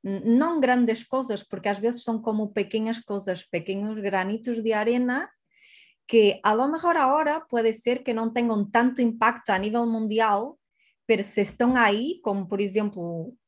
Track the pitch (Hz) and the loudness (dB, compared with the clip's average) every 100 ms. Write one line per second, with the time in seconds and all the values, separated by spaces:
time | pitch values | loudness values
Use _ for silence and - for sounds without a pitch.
0 | 196 196 202 240 320 330 262 247 233 233 | -6 -4 2 4 4 0 2 2 2 0
1 | - 262 262 202 - 180 202 196 226 240 | -4 -4 -4 -8 -8 -6 -4 -2 -2 -4
2 | - 226 226 214 214 214 202 220 220 233 | -6 -4 -2 -2 -2 -4 -2 -2 -2 -6
3 | - 202 190 180 - 170 165 196 208 220 | -6 -6 -4 -8 -6 -6 -4 -6 -6 -6
4 | 196 190 190 220 233 226 220 214 214 247 | -2 -2 -2 -4 -4 -4 -2 0 0 0
5 | 247 262 381 _ _ _ _ - _ _ | 0 -2 -6 _ _ _ _ -20 _ _
6 | - 233 208 196 208 220 269 320 349 339 | 2 6 6 4 0 2 0 0 0 2
7 | 262 294 311 311 311 240 226 220 233 254 | 2 2 0 -2 -2 0 0 0 -2 -2
8 | 254 226 226 233 240 214 202 226 247 254 | -2 -2 -2 0 0 0 0 2 2 2
9 | 233 233 226 247 - 190 208 233 233 226 | 0 2 0 0 -2 -2 0 -2 0 -2
10 | 220 214 220 202 254 320 _ _ _ _ | 0 0 2 0 -2 -12 _ _ _ _
11 | - 214 202 - 202 - 240 254 220 208 | 0 0 2 -2 -2 2 2 4 4 2
12 | 269 359 220 196 180 196 202 202 208 202 | -2 -4 -4 -4 -4 -4 -2 -2 -4 -6
13 | 170 170 165 247 | -8 -6 -10 -14